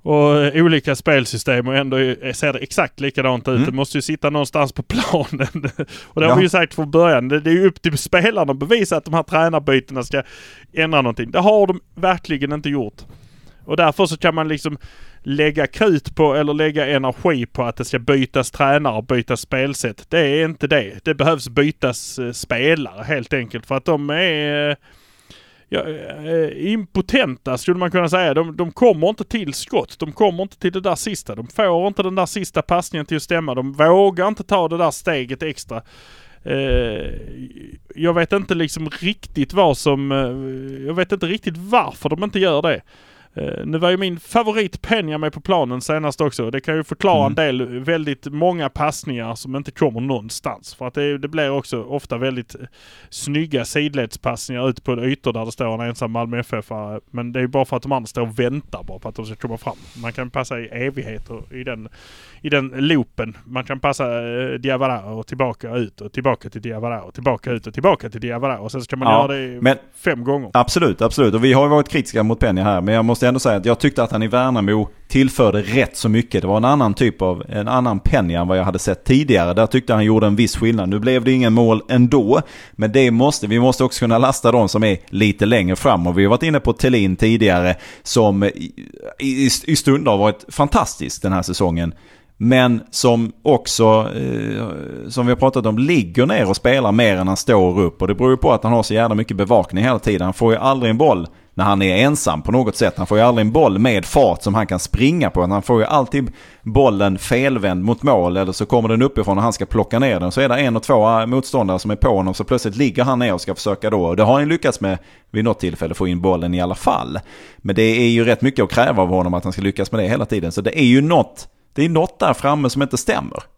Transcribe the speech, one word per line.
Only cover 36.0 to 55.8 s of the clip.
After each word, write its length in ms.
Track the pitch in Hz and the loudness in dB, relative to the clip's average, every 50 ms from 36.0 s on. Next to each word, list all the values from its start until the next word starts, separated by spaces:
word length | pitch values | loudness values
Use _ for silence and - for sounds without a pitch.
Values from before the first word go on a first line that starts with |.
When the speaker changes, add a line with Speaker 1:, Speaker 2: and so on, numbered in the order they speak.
| - - - - - - - - - | -20 -20 -20 -20 -20 -20 -20 -16 -8
Speaker 1:
Eh, 680 | - 139 135 135 135 123 127 123 117 107 - 73 - - - - - 123 127 131 - - - - - - - _ - - | -6 -4 -2 0 0 0 0 0 -2 -6 -6 -8 -10 -10 -12 -14 -14 -16 -16 -16 -18 -18 -20 -20 -20 -20 -20 _ -20 -6
jag 180 | - 160 170 165 | -2 0 0 2
vet 200 | 170 165 - 196 | 2 0 0 0
inte 220 | 202 190 - 185 | -2 0 -2 -2
liksom 340 | 165 165 147 - 160 160 151 | -2 -2 -4 -4 -8 -8 -8
riktigt 640 | - - 175 190 208 - - - - 151 139 - - | -8 -4 -4 -4 -4 -6 -12 -10 -4 -4 -4 0 2
vad 240 | 196 190 160 131 | 4 4 4 2
som, 340 | - - 151 139 135 139 139 | 2 0 0 0 0 0 -2
eh, 760 | 135 139 135 123 127 135 135 131 131 131 135 135 135 135 135 | -2 -2 -2 -4 -6 -8 -10 -10 -10 -12 -12 -14 -14 -12 -10
jag 60 | 143 165 | -6 -4
vet 180 | 180 185 185 | -4 -2 -2
inte 140 | 208 190 175 | -2 -4 -2
riktigt 320 | 165 196 220 - - 160 | -4 -4 -4 -6 -8 -8
varför 520 | 165 180 196 233 240 165 - - - - 143 | -8 -6 0 0 0 0 0 -8 -6 -4 -4
de 140 | 151 160 202 | -4 -2 -4
inte 160 | 208 - 202 | -4 -2 0
gör 220 | 190 180 151 143 | 0 2 2 0
det. 200 | 156 165 135 - _ _ _ _ _ _ _ _ _ _ _ | 0 0 -2 -4 _ _ _ _ _ _ _ _ _ _ _
Eh, 280 | - - - - - - | -8 -8 -8 -8 -8 -8
nu 120 | - 156 | -6 -4
var 120 | 160 175 175 | 0 2 0
ju 80 | 185 | 2
min 220 | 185 196 185 175 165 | 0 -2 -4 -6 -8
favorit 600 | - - - 233 233 214 214 226 214 185 - - | -12 -2 -2 0 0 0 -2 -2 -4 -4 -6 -12
Peña 360 | - - 233 220 180 156 151 | -4 -2 -2 -2 -2 -4 -4
med 160 | 151 156 151 - | -4 -4 -6 -6
på 80 | 156 | -6
planen 400 | - - 185 170 143 120 123 127 | -2 0 0 2 2 0 -4 -8
senast 400 | - - 151 156 156 147 135 - | -4 -4 -4 -2 -2 -6 -4 -2
också. 300 | 156 143 - - 120 113 | -4 -2 -2 -4 -6 -6
Det 100 | 131 135 | -6 -6
kan 140 | - - 156 | -6 -4 -4
ju 80 | 160 156 | -4 -4
förklara 340 | - 156 _ - 196 175 151 139 | -6 -6 _ 2 2 4 4 2
Speaker 2:
Mm. 40 | 113 | 2
Speaker 1:
en 60 | 107 | 0
del. 440 | 160 160 147 127 127 127 120 123 123 | 0 0 0 0 -2 -4 -6 -8 -8
Väldigt 460 | 131 151 170 165 151 147 139 _ - | -2 -2 -2 -2 -2 -4 -6 _ -10
många 440 | 143 143 151 165 180 180 170 151 135 | -10 -4 0 0 0 0 -2 -6 -6
passningar 640 | _ - 147 151 - - - 151 127 120 113 113 117 | _ -2 -4 -4 -4 -6 -10 -10 -8 -8 -8 -8 -10
som 200 | - - 131 131 | -10 -10 -10 -8
inte 160 | 143 139 - | -8 -10 -10
kommer 300 | - - 165 139 113 113 | -2 0 0 0 0 -2
någonstans. 720 | 123 139 135 113 101 113 - - - 143 110 - _ - - | -4 -4 -4 -6 -6 -10 -14 -10 -10 -10 -10 -10 _ -20 -16
För 120 | _ 127 | _ -12
att 60 | 123 - | -8 -4
det, 240 | 147 143 147 143 | -4 -2 -2 -2
det 100 | 139 139 | -4 -6
blir 240 | 147 156 160 147 135 | -6 -4 -2 -2 -2
också 320 | 139 139 - - - 120 107 | -2 -4 -4 -6 -8 -8 -6
ofta 340 | - 139 143 - - 127 | -6 -8 -8 -6 -6 -6
väldigt, 380 | 117 127 135 131 123 117 _ - | -4 -4 -4 -4 -6 -10 _ -16
eh, 60 | - 127 120 _ _ - - - - - - | -20 -20 -20 _ _ -20 -20 -20 -20 -20 -18
snygga 560 | - - - 143 143 151 165 156 143 127 117 | -16 -12 -8 -4 -4 -4 -2 -2 -2 -4 -4
sidledspassningar 1040 | - - 151 147 151 143 139 120 110 - - - 131 120 113 - - 127 123 127 135 | -2 -4 -2 -4 -2 -2 -4 -6 -6 -8 -8 -6 -6 -6 -6 -10 -10 -6 -4 -2 -4
ut 140 | 120 - _ | -4 -4 _
på 220 | - 123 117 120 | -6 -4 -4 -2
ytor 280 | 131 143 _ - 127 113 | -4 -4 _ -4 -4 -4
där 120 | 113 113 | -4 -8
det 60 | 113 | -8
står 220 | - - 131 113 113 110 | -8 -6 -6 -4 -4 -4